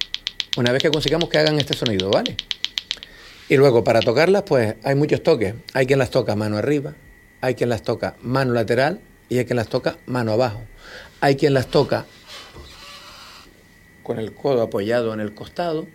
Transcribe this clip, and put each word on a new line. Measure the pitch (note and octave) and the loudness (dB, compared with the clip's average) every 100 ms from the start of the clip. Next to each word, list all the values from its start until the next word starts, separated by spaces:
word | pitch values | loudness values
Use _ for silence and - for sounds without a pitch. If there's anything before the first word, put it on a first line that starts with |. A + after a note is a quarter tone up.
| - - - - - - | -10 -12 -10 -10 -6 -2
Una | B2 | 0
vez | B2+ | 2
que | D#3+ | 0
consigamos | D3+ - D#3+ D#3+ | 0 0 0 0
que | D#3 | 2
hagan | D#3 D3+ | 2 2
este | - | 0
sonido, | D3+ B2+ G2+ F#2+ | -2 -2 -2 0
¿vale? | C3 B3 - - - - - - - - - - - - | 0 0 -6 -10 -10 -10 -10 -10 -12 -16 -20 -20 -16 0
Y | C#3 | 4
luego | C#3 A#2 | 6 6
para | G#2 A2+ | 4 2
tocarlas, | B2 A#2 E3+ G3 | 2 4 4 2
pues | - C#3 A2 A2 | 2 2 2 -2
hay | C#3 C#3 | 0 0
muchos | D3+ C3+ | 2 2
toques. | - D3+ G2 A2+ - | 2 2 0 -4 -6
Hay | C3 C3 | -2 2
quien | C#3 | 2
las | B2 | 2
toca | C#3 A2+ G#2 | 0 0 -2
mano | G#2+ G#2+ | -2 -2
arriba, | A2 D3 D3 - - - - _ | 0 -2 -4 -12 -20 -20 -20 _
hay | C3 B2 | -4 0
quien | B2 | 0
las | A2 | -2
toca | - A2+ F#2 - | -2 -4 -4 -6
mano | - C3+ C3 | -2 0 2
lateral | A#2+ A2 A#2+ C#3 G3 - - - | 0 2 2 2 -2 -10 -20 -4
y | B2 | -2
hay | A#2+ | 0
quien | B2 | -2
las | A2 | -2
toca | B2+ E3 - - | -4 -4 -6 -6
mano | B2+ A#2 | -4 0
abajo. | G#2+ B2+ G#2+ - - - - - - | 0 0 -2 -14 -20 -20 -20 -20 -2
Hay | C#3+ C#3 | 0 2
quien | D3+ | 2
las | C3+ B2 | 2 2
toca | D#3+ C3 A2+ - - - - - - - - - - - - - - - - - - - - | 2 2 -2 -6 -16 -20 -20 -20 -20 -20 -20 -20 -20 -20 -20 -20 -20 -20 -20 -20 -20 -20 -14
con | - A#2 | -8 -6
el | G#2+ | -8
codo | - C#3 B2+ | -4 0 0
apoyado | A2 A2+ G2+ A#2+ A2+ | 0 -2 0 0 0
en | G#2+ | -4
el | G#2 | -6
costado. | - - - F3 D#3 F3+ | -10 -12 -6 -4 -4 -8